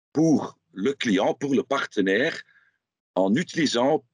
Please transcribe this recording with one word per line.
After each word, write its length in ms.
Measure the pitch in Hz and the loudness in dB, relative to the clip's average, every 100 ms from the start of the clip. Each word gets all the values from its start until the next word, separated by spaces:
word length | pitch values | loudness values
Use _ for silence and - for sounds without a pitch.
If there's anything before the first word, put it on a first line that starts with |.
| _ | _
pour 460 | 143 165 131 85 - _ | 0 2 2 0 -14 _
le 200 | 95 113 | -6 -4
client, 400 | - 120 92 127 | -2 0 2 2
pour 220 | - 139 127 | -2 -2 -2
le 80 | |
partenaire, 760 | - 139 - - 95 98 156 - - _ _ _ _ _ _ 90 | 0 -2 -4 -2 0 0 0 -6 -14 _ _ _ _ _ _ -2
en 180 | 98 | 0
utilisant 720 | 123 - 170 135 117 131 151 - | 0 -2 -2 -2 0 0 0 -4